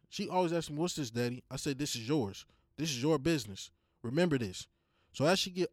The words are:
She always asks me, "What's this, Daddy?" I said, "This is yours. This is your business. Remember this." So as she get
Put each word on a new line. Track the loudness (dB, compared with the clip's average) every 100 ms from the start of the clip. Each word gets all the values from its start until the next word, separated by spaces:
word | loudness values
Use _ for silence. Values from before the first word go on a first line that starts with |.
| -12
She | -6 0
always | 2 2
asks | 2 -2
me, | -2
"What's | -2 -2
this, | -4
Daddy?" | -2 -2 -4 -10
I | -6
said, | -4 -2
"This | -4 -4
is | 0
yours. | 2 0 -4 -16 _ _ -6
This | -4
is | 0
your | 2 2
business. | 2 0 -2 -12 -14 _ _ _
Remember | -2 2 2 2
this." | -2 -8 -14 _ _ _ _
So | 2 4
as | 4
she | 2
get | -2 -2